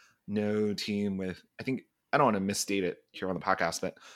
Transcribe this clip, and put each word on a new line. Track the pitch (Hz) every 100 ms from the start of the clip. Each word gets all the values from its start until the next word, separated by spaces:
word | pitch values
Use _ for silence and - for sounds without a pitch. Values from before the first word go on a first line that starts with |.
| - _ -
no | 104 104 107 107
team | 98 - 101 101 95
with, | 92 87 _ -
I |
think, | - 131 - _ _
I | 147
don't | 131
wanna | 104
misstate | 98 98 - 98
it | 90 - _
here | - 92
on |
the | 87
podcast, | 95 95 85 -
but | 90 - -